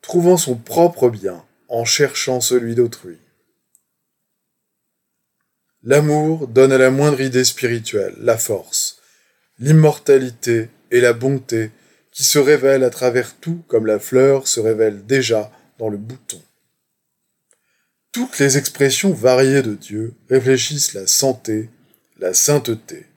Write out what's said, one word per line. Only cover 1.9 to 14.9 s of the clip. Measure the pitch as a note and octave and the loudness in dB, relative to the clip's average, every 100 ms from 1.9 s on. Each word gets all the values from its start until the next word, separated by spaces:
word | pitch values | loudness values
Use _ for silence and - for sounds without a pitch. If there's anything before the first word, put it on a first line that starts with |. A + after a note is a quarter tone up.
| - C#3 - - B2+ | 0 -2 -2 -6 -4
celui | A2+ B2 A#2 | 0 -2 -2
d'autrui. | A#2 A#2 A#2 F2+ D#2+ _ _ _ _ _ _ _ _ _ _ _ _ _ _ _ _ _ _ _ _ _ _ _ _ _ _ | -2 -2 -4 -20 -20 _ _ _ _ _ _ _ _ _ _ _ _ _ _ _ _ _ _ _ _ _ _ _ _ _ _
L'amour | A2+ C#3 D3+ D3+ D#3 D#3+ C3 | 2 2 4 0 0 -4 0
donne | A#2 C3+ | 4 4
à | C3+ | 6
la | C3 | 4
moindre | C3+ D3 C3+ | 4 2 0
idée | C3+ B2+ | -2 0
spirituelle | B2+ - B2 A#2 A2+ G#2 F#2+ - | -2 -2 -6 -6 -6 -6 -6 -4
la | A#2 A2+ | -2 -2
force, | - G2+ - - - - _ _ _ _ _ _ | -2 -6 -6 -8 -8 -12 _ _ _ _ _ _
l'immortalité | B2 D#3 D#3 C#3+ - C3+ B2+ A#2 - A#2 A2+ _ _ | 4 6 6 2 2 2 2 -8 -2 -2 -2 _ _
et | A#2+ | 2
la | A#2+ | 2
bonté | A#2 C3 C3+ B2 A2+ A2 _ _ _ _ | 2 -2 -4 -4 -6 -6 _ _ _ _
qui | - | -6
se | - D3+ | 0 2
révèlent | C3+ D3 C3+ C3+ | 4 4 4 2
à | B2+ | 0
travers | - B2+ B2 A2+ - | 0 -2 -2 -4 -10
tout | - E3+ - | -10 -10 -2
comme | A#2 A2 | -2 0
la | G#2+ | -2
fleur | - B2+ C3+ C#3 C3+ | 0 2 4 2 -2
se | - | -2
révèle | A2 A2 A2 | -2 0 -2